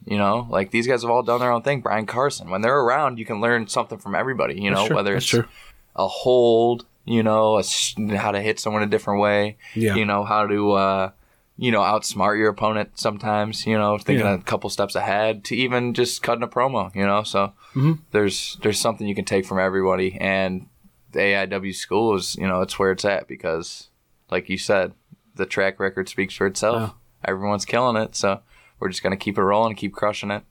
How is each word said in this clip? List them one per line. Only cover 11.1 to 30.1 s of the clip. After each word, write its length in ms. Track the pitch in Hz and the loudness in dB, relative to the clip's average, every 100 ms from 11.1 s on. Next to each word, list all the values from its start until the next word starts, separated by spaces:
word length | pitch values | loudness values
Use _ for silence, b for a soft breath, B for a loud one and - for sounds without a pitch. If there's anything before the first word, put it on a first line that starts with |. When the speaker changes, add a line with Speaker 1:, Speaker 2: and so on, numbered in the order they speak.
| - _ _ _ - | -8 _ _ _ -4
Speaker 1:
you 120 | 120 | 0
know, 80 | 107 | 2
outsmart 560 | 95 107 - 101 98 104 | 2 0 -2 0 0 2
your 140 | 110 | 2
opponent 400 | 98 110 107 104 - | 2 0 0 -4 -4
sometimes, 680 | 113 104 110 104 107 104 107 | -4 -2 -2 0 -2 -4 -2
you 120 | 110 | 0
know, 180 | 104 104 | 2 0
thinking 300 | - 101 101 | 0 2 2
Speaker 2:
Yeah. 80 | |
Speaker 1:
a 40 | 92 | 0
couple 260 | - 104 104 | -2 -4 -4
steps 260 | - 101 | -4 -2
ahead, 480 | 95 98 101 110 107 | -2 0 0 0 -2
to 120 | - 120 | -4 -2
even 380 | 127 123 123 | 0 0 0
just 280 | 117 120 - | 0 -2 -2
cutting 200 | - 117 | -2 -2
a 60 | 117 | -2
promo, 460 | 123 131 120 92 | 0 0 0 -4
you 120 | 98 101 | -2 0
know, 160 | 104 | 0
so 320 | 107 98 101 - B | 0 -2 -2 -4 B
Speaker 2:
Mm-hmm. 180 | 131 147 160 - | 0 2 2 0
Speaker 1:
there's, 460 | 104 101 - - - | 2 2 0 -8 -2
there's 160 | 107 101 | -2 0
something 280 | 117 104 104 | 0 -2 -4
you 80 | |
can 100 | 101 | -4
take 220 | 98 - 190 | 0 0 0
from 120 | 95 | 0
everybody, 600 | 95 95 95 92 95 95 | 2 2 2 2 0 -2
and 460 | 95 95 95 92 - _ _ _ _ | -2 0 0 -4 -10 _ _ _ _
the 80 | - | 0
A 160 | 101 98 | 2 2
I 80 | 95 | 0
W 260 | 98 98 | -4 -6
school 420 | 90 - 98 113 | -8 -2 2 2
is, 220 | 98 - - | 2 -2 -4
you 100 | 95 | -2
know, 140 | 90 | 0
it's 180 | 95 - | -2 0
where 120 | 98 | 0
it's 160 | 92 104 | 0 0
at 200 | 95 - | -2 -4
because, 640 | 67 87 82 - - - _ _ _ _ | -8 -4 -4 -6 -14 -20 _ _ _ _
like 200 | 90 - | -4 -4
you 80 | 92 | -4
said, 340 | - 101 90 - _ - _ - | 0 0 0 -6 _ -20 _ -8
the 100 | 92 | -4
track 340 | - 95 - | 0 -2 -2
record 300 | 98 95 95 | -4 -4 -6
speaks 240 | - 95 | -4 -6
for 120 | - 98 | -2 -2
itself. 480 | 95 107 117 110 - _ _ | 0 0 0 -4 -10 _ _
Speaker 2:
Yeah. 80 | - | -6
Speaker 1:
Everyone's 340 | 95 101 104 | -4 -2 -2
killing 320 | - 117 127 110 | -2 0 2 0
it, 180 | 110 - | -2 -2
so 240 | 101 98 b b b _ | -2 -2 b b b _
we're 120 | 95 | -8
just 120 | 90 | -4
gonna 140 | 95 95 | -2 -2
keep 220 | 107 101 | -2 0
it 40 | |
rolling, 320 | 95 104 113 104 | 2 2 2 -2
keep 180 | 101 | -8
crushing 360 | - 107 | -2 -2